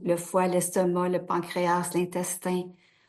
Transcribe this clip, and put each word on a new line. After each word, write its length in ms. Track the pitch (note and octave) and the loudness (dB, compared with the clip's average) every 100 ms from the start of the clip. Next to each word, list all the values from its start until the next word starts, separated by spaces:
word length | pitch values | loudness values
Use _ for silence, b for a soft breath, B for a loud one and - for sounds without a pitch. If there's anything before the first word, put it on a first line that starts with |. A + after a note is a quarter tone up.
le 120 | E3+ E3+ | 0 0
foie, 320 | E3+ F#3 F3+ | 2 0 2
l'estomac, 600 | F3 F3 G3 F3+ F3 F3+ | 2 0 2 2 2 2
le 160 | F3 | 0
pancréas, 680 | F3+ F3 E3+ F#3 F3 F3 F3 | -2 -4 -2 -2 2 2 0
l'intestin. 680 | F3 F3+ F3+ F3+ - F#3 F3+ F3+ b b b | 0 -2 -2 -4 -4 -2 -2 -4 b b b